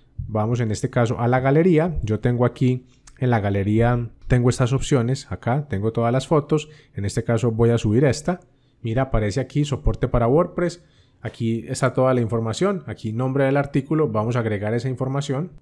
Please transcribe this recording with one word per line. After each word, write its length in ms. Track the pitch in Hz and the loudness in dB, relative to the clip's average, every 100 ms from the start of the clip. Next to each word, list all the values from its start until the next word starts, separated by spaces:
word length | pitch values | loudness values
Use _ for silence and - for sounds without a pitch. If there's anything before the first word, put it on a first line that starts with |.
| _ - | _ -14
Vamos 420 | - 107 107 120 | -4 -2 0 0
en 100 | 113 | -2
este 200 | 104 - | -2 -2
caso 280 | - 117 104 | 0 0 0
a 80 | 120 | 0
la 120 | 127 | 2
galería. 580 | 131 143 175 156 170 156 | 2 4 4 4 2 -2
Yo 180 | - 107 | -2 -2
tengo 240 | 127 123 | 0 2
aquí 400 | 151 147 127 127 - _ - - | 0 2 0 0 -6 _ -20 -4
en 140 | 127 | 0
la 100 | 117 | 0
galería, 720 | 101 98 98 107 117 120 117 - - | 0 0 2 2 2 2 -4 -10 0
tengo 220 | 127 123 | 2 4
estas 240 | - 123 | 2 0
opciones. 580 | 131 - 143 117 131 - | 0 0 0 0 -2 -6
Acá 340 | - - 131 147 | -8 -2 -2 -2
tengo 280 | 98 107 | -2 -2
todas 180 | 113 117 | 0 0
las 140 | 127 131 | 0 2
fotos. 420 | 160 143 156 - - _ | 0 2 -2 -2 -20 _
En 140 | - 98 | -6 -4
este 180 | - | -4
caso 280 | - 117 120 | 0 0 0
voy 180 | 110 117 | 2 2
a 80 | 117 | 2
subir 260 | 110 107 | 2 2
esta. 360 | 143 120 - 180 - _ _ _ | 2 0 -4 -6 -8 _ _ _
Mira, 220 | 117 113 | -6 -2
aparece 360 | 131 113 104 117 | 0 0 0 -2
aquí 240 | 127 151 | -4 -2
soporte 440 | 147 - - 104 123 | -2 -2 -2 -2 -2
para 180 | 127 117 | 0 2
WordPress. 580 | 143 175 170 175 175 _ _ _ _ | 2 0 -2 -4 -6 _ _ _ _
Aquí 420 | 117 - 113 113 110 | -14 -6 -4 -4 -6
está 260 | 135 131 | -2 0
toda 180 | 127 131 | 2 2
la 80 | 127 | 2
información. 640 | 113 117 113 110 190 196 147 | 0 -2 -2 -2 -2 -2 -6
Aquí 280 | 107 110 | -10 -6
nombre 300 | 110 131 131 | -4 -2 0
del 120 | 135 139 | 2 2
artículo. 540 | 139 143 135 156 147 | 0 -2 0 0 0
Vamos 260 | 107 110 120 | 0 0 0
a 40 | |
agregar 340 | 110 104 104 | -2 -2 -2
esa 160 | 117 123 | -2 -4
información. 640 | 127 127 139 143 135 175 - | -4 -4 -4 -2 -4 -6 -10